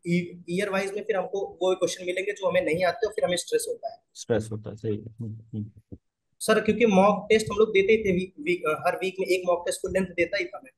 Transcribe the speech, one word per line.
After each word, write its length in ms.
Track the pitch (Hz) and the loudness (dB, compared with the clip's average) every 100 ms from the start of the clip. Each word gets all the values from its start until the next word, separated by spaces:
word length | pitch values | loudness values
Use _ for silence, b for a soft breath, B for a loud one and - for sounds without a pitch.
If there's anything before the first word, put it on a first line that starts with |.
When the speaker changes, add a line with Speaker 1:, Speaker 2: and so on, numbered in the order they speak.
| 175 | 0
Speaker 1:
ई-, 360 | 175 175 - - | 0 0 -10 -8
year 200 | 175 202 | -4 -2
wise 240 | 190 196 | -2 -2
में 100 | 202 | -6
फिर 140 | 202 196 | -2 -2
हमको 420 | 180 196 156 - | -2 -4 -6 -2
वो 140 | 185 185 | 0 2
question 300 | 175 - 180 | 0 -2 -4
मिलेंगे 260 | 180 190 | -4 -4
जो 180 | 202 185 | -2 0
हमें 160 | 180 170 | 2 2
नहीं 200 | 160 180 | 2 0
आते 220 | 170 208 | 0 -2
और 60 | |
फिर 120 | - 180 | 0 -2
हमें 120 | 180 | -2
stress 280 | - - - | 0 -2 -2
होता 240 | - - | -6 -8
है। 60 | - _ | -12 _
Speaker 2:
Stress 360 | - - 113 110 | -20 -2 -2 0
होता 180 | 110 - | -8 -10
है, 60 | 110 | -8
सही 220 | 113 104 | -6 -6
है। 80 | 113 - | -8 -12
हम्म, 180 | 113 110 113 | -12 -12 -10
हम्म। 440 | 110 104 - _ - _ _ _ _ | -8 -8 -12 _ -20 _ _ _ _
Speaker 1:
सर 220 | - 220 | 0 2
क्योंकि 240 | 214 202 233 | 2 4 4
mock 420 | 190 202 196 - | 6 6 4 2
test 180 | 220 220 | 2 2
हम 60 | 233 | 2
लोग 120 | 220 | 4
देते 240 | 202 196 | 4 4
ही 100 | 220 | 4
थे 80 | 202 | 4
वीक, 220 | 180 185 - | 0 -2 -6
week, 260 | 151 175 151 | -2 -2 0
अ, 180 | 151 160 | 0 0
हर 80 | 170 | -2
वीक 200 | 190 185 | -4 -4
में 80 | 185 | 0
एक 160 | 180 180 | 0 2
mock 160 | 170 190 | 0 0
टेस्ट 160 | 190 | -4
को 60 | 185 | -2
लेंथ 180 | 180 185 | -2 -2
देता 320 | 175 170 202 | 0 -2 0
ही 80 | 180 | -4
था 160 | - | -8
मैं 80 | - | -18